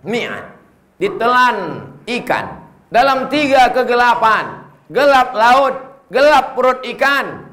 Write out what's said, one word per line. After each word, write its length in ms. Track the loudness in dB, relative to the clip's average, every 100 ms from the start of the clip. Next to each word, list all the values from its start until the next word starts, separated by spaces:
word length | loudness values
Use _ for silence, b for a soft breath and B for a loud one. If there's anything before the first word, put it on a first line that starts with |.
| -6
mi'ad. 400 | -6 -6 -10 -14 -20 _ _ _ _
Ditelan 600 | -6 -2 0 2 2 0 -6 -10 -14 -18 -8
ikan 380 | -8 -4 -4 -4 -14 -20 _ _
dalam 400 | 0 2 0 -2
tiga 400 | -2 2 4 4
kegelapan. 920 | 2 0 2 2 2 2 0 -4 -12 -20 _ _
Gelap 480 | 0 4 4 2 0
laut, 380 | 4 4 2 -2 -12 -20 _
gelap 480 | 2 4 4 2 0
perut 240 | 0 0 -6 -2
ikan 480 | 0 0 -4 -10 -18